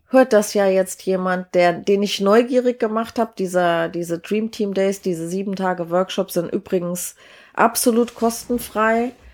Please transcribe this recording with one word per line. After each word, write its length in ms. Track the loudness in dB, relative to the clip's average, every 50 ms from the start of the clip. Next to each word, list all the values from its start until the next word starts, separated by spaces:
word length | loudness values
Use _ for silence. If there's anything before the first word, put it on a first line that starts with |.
| _ _
hört 220 | 4 4 4 6
das 220 | 4 2 2 2 0
ja 140 | 0 2 4
jetzt 340 | 4 2 2 0 -4 -8 -4
jemand, 520 | -2 -2 0 0 -2 -2 -4 -4 -2 2
der, 180 | 4 4 4 2
den 300 | 0 0 0 0 2 0
ich 180 | -2 -2 0
neugierig 580 | 2 4 4 4 4 4 2 0 2 0 0 0
gemacht 380 | -2 -2 -2 -2 -4 -4 -4 -4
hab. 180 | -4 -4 -4
Dieser, 540 | -6 -6 -2 0 2 2 2 2 2 0 -2
diese 300 | -4 -6 -6 -4 -6 -6
Dream 320 | -4 -4 -4 -2 -2 -4
Team 240 | -4 -4 -4 -2 -2
Days, 260 | 0 0 0 -2 -2
diese 260 | -4 -4 -4 -4 -4 -6
sieben 280 | -6 -6 -4 -6 -4
Tage 340 | -2 -2 -2 -2 -4 -4 -2
Workshops 460 | -2 -2 -2 -2 -2 -4 -4 -4 -2
sind 160 | -4 -4 -2 -4
übrigens 600 | -8 -4 -2 -2 -2 -2 -4 -6 -6 -8 -10 -12 _ -20 -20 -20 -20 -20 _ _
absolut 600 | 2 2 2 2 2 0 2 2 2 2 0 -2
kostenfrei. 1000 | -2 -2 -2 -2 -4 -6 -6 -6 -6 -6 -6 -2 0 0 2 2 0 -2 -4 -6 _ -20 -20